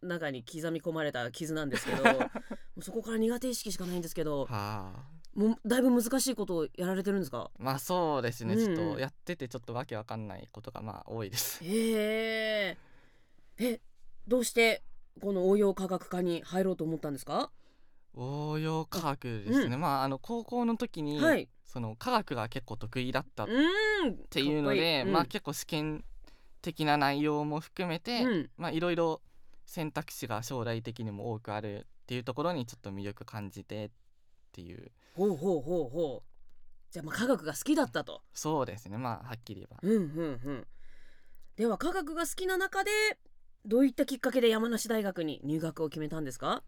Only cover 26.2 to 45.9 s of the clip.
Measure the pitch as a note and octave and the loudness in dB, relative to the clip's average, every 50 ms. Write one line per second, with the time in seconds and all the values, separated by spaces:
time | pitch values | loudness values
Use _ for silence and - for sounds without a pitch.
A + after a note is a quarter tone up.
26.2 | - - - - - - - - - F3+ - - D#3 D3+ D3 D3 C#3 C#3+ C#3+ D3 | -16 -16 -20 -20 -20 -20 -18 -6 -6 -6 0 2 4 6 6 6 6 4 4 4
27.2 | D3+ D3+ D3 D3 D3+ D3+ D3 D#3+ - - - - F#3 F3 D#3+ F3 - A#3+ A#3+ A3+ | 4 4 2 2 0 0 -2 -4 -4 -6 -6 -4 -2 -2 -2 -4 -2 -2 0 2
28.2 | B3+ B3+ G#3 D#3 - - - - E3+ D#3+ D#3 D#3+ F3 F3 E3 E3+ E3+ D#3+ D#3 - | 2 2 2 0 0 -4 -8 -6 -4 -2 0 0 2 2 2 4 2 2 0 -2
29.2 | - - - - - - - - - - - F3 D#3 D3+ - D3 D3 - - - | -6 -18 -20 -20 -18 -16 -16 -18 -16 -10 -6 -4 -4 -2 -4 -6 -6 -6 -8 -8
30.2 | C3+ A#2 G#2+ A2 A#2 - C3+ A#2+ A2+ A#2+ A#2 A2+ A2+ A#2+ A2+ - A2+ G#2+ G2+ G2+ | -4 -4 -4 -4 -4 -4 -4 -2 -2 -2 -2 -4 -4 -8 -8 -6 -6 -6 -6 -6
31.2 | A2+ A#2 A2 A2 - A2 G#2 G#2+ A2 G#2 G2+ - - - - - - - B2 B2 | -4 -4 -6 -6 -6 -4 -4 -4 -4 -4 -8 -8 -10 -14 -20 -20 -10 -6 -6 -4
32.2 | A#2+ C3+ A#2+ - D3 F3 F3 C3+ A#2+ A#2 - - - G2+ G2 G2+ G2 G2+ G2 - | -4 -4 -4 -2 0 0 0 -2 -4 -6 -10 -12 -10 -8 -8 -6 -6 -6 -8 -10
33.2 | A2 - A2 G#2+ G2+ F#2+ - G2+ - - G#2 G#2+ G#2+ A2 - _ - - - _ | -14 -10 -8 -8 -8 -8 -10 -12 -12 -10 -8 -8 -8 -8 -10 _ -20 -20 -20 _
34.2 | - - - - - - - F#2 E2+ F2 F2+ E2+ E2+ - _ _ _ _ - E3+ | -20 -20 -20 -20 -20 -20 -16 -16 -14 -12 -14 -14 -16 -18 _ _ _ _ -2 2
35.2 | G3 G#3 E3+ C3 E3+ G3 E3+ D3 B2+ D#3+ F3+ E3+ C#3 A#2 C#3+ E3+ D#3+ C#3 A#2 G#2 | 2 2 2 2 2 2 2 2 2 0 0 0 0 0 0 0 0 0 -2 -8
36.2 | - - - - - - - - - - - - - - - E3+ D#3 D#3 - F#3 | -12 -16 -18 -18 -16 -16 -16 -14 -16 -16 -16 -18 -18 -12 -12 -10 -6 -4 -2 0
37.2 | A#3+ C4 B3+ - D#3 D3+ - - - C4 D4+ D#4+ C4 - - D#3 - - - - | 4 4 4 4 2 -6 -6 -2 2 4 4 4 4 2 0 -4 -4 -4 -10 -14
38.2 | - - - - - D3+ D#3+ C#3+ B2+ - F#2 G#2 - G2 G2+ A#2 C3 A#2 G2+ - | -14 -14 -12 -4 0 0 2 2 0 0 -4 -10 -10 -8 -6 -4 -4 -4 -4 -4
39.2 | A#2+ B2+ A#2 A#2 - - G2 F#2+ F#2+ - - - E3 G3+ A3+ G#3 E3+ C#3+ D3+ E3 | -6 -10 -12 -12 -10 -12 -12 -12 -12 -16 -12 -4 2 4 4 4 2 0 -2 -2
40.2 | E3 D3 B2+ A#2 B2+ C#3+ C#3 A2+ - - - - - - - - - - - - | -2 -2 -4 -4 -4 -4 -6 -6 -8 -12 -12 -12 -10 -10 -10 -12 -14 -14 -16 -16
41.2 | - - - - - - - - A3+ A#3 G#3 - C#4 F4 F#4+ - G#3 D4+ D#4 E4+ | -16 -16 -14 -14 -14 -12 -2 0 2 2 2 2 0 0 0 0 -2 -2 -2 -2
42.2 | E4 - - - F#4 F#4 F#4 F4+ F#4+ F#4+ G4 G4 G4 G4+ G#4+ G#4+ G#4+ G#4 - _ | -2 -2 -2 -2 0 0 2 2 0 0 0 0 2 2 2 4 2 2 0 _
43.2 | - - - - - - - _ - G#3 A3 B3+ C#4 C4 - - C4+ - C4+ B3 | -12 -20 -20 -20 -20 -20 -20 _ -2 2 6 6 6 6 6 2 0 0 0 0
44.2 | - B3+ A#3 C4 A#3 A3+ A3 A3 A3+ A#3+ A3+ G#3+ - G#3+ A3+ A3 G3+ G3 F3+ F3 | 0 2 4 6 6 6 6 6 2 2 0 0 0 0 0 2 0 0 0 0
45.2 | D#3+ D3+ C3+ - - C#3+ D#3 D#3+ E3 D#3+ - - D#3+ D3 | -2 -2 -4 -4 -2 -2 0 0 0 -2 -2 -2 -2 -2